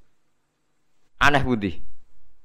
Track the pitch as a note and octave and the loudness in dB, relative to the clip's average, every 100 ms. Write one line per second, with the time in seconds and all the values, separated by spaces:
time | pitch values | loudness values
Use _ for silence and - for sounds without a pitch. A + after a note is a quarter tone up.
0 | - _ _ _ _ _ _ _ _ _ | -20 _ _ _ _ _ _ _ _ _
1 | - - C3+ D3 C3 A#2+ G2 - - - | -20 0 4 4 2 0 0 0 0 -2
2 | - - - - | -6 -12 -12 -14